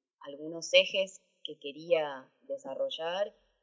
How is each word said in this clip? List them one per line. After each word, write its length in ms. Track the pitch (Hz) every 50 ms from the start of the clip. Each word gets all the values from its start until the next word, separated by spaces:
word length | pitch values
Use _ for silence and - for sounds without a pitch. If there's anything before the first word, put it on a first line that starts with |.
| _ _ _ _
algunos 520 | - 143 143 139 151 156 165 165 165 - -
ejes 480 | 185 190 185 - 196 190 190 - - - _ _ _ -
que 140 | - 151 -
quería 720 | - 143 135 143 160 170 170 160 151 147 139 131 131 - _ _ _
desarrollar. 920 | - - - - - - - - - - - 165 - - 190 202 214 - _ _ _ _ _